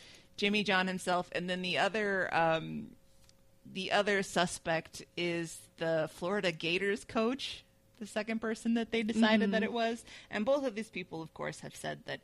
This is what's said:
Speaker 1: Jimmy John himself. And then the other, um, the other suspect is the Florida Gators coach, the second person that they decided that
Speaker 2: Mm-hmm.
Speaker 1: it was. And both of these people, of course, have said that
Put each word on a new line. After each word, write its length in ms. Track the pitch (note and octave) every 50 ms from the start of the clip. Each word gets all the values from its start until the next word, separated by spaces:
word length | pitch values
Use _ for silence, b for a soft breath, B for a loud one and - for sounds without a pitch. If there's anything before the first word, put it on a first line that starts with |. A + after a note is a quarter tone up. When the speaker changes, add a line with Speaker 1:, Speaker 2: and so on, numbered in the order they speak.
| b b b b b b -
Speaker 1:
Jimmy 280 | - G#3 G3+ G#3 G#3+ G3+
John 240 | G3+ F#3+ F#3 F#3 F#3
himself. 400 | F#3 F#3 - - F3+ F3 F3+ - -
And 160 | D#3+ F3 F3+
then 140 | F3+ F3+ F3+
the 160 | F3+ E3+ C3
other, 500 | D#3+ G3 F#3 A3 G#3+ G3+ G3 F#3+ F3 - -
um, 540 | D#3 E3 E3 D#3+ D#3+ D#3+ D#3+ D#3 D3+ D3 - - - - - - - - - - _ - - - _ - - G3+
the 200 | F#3+ F#3+ - -
other 320 | G3+ G3+ G3+ G3+ G3 G3
suspect 800 | - - F#3 F3 F3+ - - - F3 E3 D#3+ - - - - - - -
is 400 | - F3 F3 E3+ E3+ E3+ E3 - - - - _ -
the 320 | E3+ E3 E3 D#3+ D#3 D#3 -
Florida 360 | - F3+ F3 G3+ G#3 F#3+ F#3
Gators 540 | E3 D#3+ - D#3+ E3+ F3+ F#3+ G3+ G3 - -
coach, 580 | - - A#3+ A3 A#3 C4 C#4 - - - - - _ _ _ _ _ _ -
the 80 | A3 G3+
second 320 | - A3 G#3 A3 A3+ A3+
person 340 | - A3 A3 A3 - A#3 A#3
that 160 | A#3 A3+ A3
they 140 | - A3 A#3
decided 480 | G#3 A3+ A3 A3+ G#3+ A3 A3 G#3 G3+ G#3
that 60 | A3 G#3+
Speaker 2:
Mm-hmm. 20 |
Speaker 1:
it 80 | G#3+ A3+
was. 320 | A#3 A3+ A3+ A#3 A3+ B B B B B B -
And 120 | G#3 G#3+
both 220 | A3+ C4+ D4 C4+
of 80 | C4 G3+
these 160 | G#3 A3 -
people, 320 | - F#3 F3+ - D#3+ D#3+ D#3+
of 100 | D#3+ -
course, 280 | - D3 D3+ D3+ -
have 160 | - C#3+ -
said 240 | - - D#3 D3+ D3 C#3+
that 120 | - C#3+ -